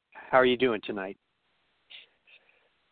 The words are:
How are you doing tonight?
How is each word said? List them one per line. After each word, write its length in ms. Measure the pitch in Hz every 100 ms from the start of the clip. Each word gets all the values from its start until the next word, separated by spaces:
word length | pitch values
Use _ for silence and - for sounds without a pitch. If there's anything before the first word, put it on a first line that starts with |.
| _
How 260 | - - 131
are 60 |
you 120 | 127 120
doing 240 | 127 107
tonight? 320 | - 107 95 98 _ _ _ _ _ _ _ - - _ _ - _ _ _ _ _